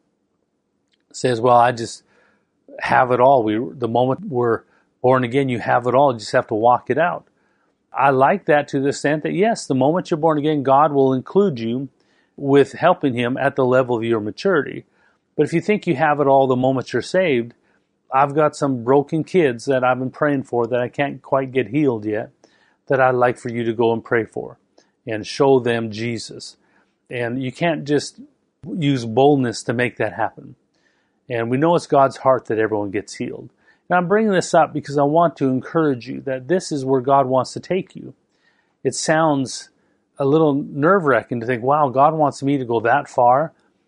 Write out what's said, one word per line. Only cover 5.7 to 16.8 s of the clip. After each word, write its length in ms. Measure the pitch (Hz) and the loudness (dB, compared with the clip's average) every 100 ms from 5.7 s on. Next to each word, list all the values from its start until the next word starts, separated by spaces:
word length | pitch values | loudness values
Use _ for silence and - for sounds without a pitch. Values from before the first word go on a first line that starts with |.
| 123 123 | 0 2
it 60 | |
all. 200 | 123 143 | 2 2
You 60 | 117 | 0
just 120 | 104 | -2
have 160 | 131 - | -2 -2
to 80 | 107 | 0
walk 340 | 117 123 - | 2 2 0
it 80 | 123 | -2
out. 300 | 175 160 - _ _ _ _ _ _ | -2 -4 -14 _ _ _ _ _ _
I 200 | - 135 | 0 2
like 340 | 131 135 196 - | 4 4 2 2
that 240 | 147 143 | 0 0
to 100 | 139 | -2
the 100 | 139 | -2
extent 340 | - 143 151 | -2 -2 -2
that, 100 | 160 | -2
yes, 340 | 156 214 208 - | -2 -2 -2 -4
the 80 | 131 | 0
moment 340 | 135 175 190 | 2 0 -2
you're 80 | 165 | 0
born 200 | 160 151 | 0 0
again, 260 | 147 151 | 0 0
God 300 | 127 135 156 | 2 4 4
will 180 | 139 135 | 4 2
include 460 | 131 - 190 202 123 | 0 0 0 2 0
you 300 | 113 123 139 _ _ _ _ - | -4 -6 -8 _ _ _ _ -8
with 360 | 139 139 135 | 2 4 4
helping 400 | - 165 180 143 | 2 0 2 -2
him 240 | 120 120 131 | -2 -2 -2
at 180 | 139 135 | -2 0
the 100 | 127 | 2
level 320 | 127 123 120 | 2 2 -2
of 60 | |
your 160 | 113 113 | -2 -2
maturity. 680 | 107 - 196 170 - - - _ _ _ _ - | -4 -4 -2 0 -2 -10 -16 _ _ _ _ -2
But 100 | 147 | 0
if 80 | |
you 80 | 165 | 0
think 260 | - 208 175 | 0 -2 -2
you 80 | 131 | 0
have 240 | 156 147 | 0 2
it 80 | 139 | 4
all 200 | 135 135 | 4 4
the 80 | 127 | 2
moment 380 | 131 131 | 0 -2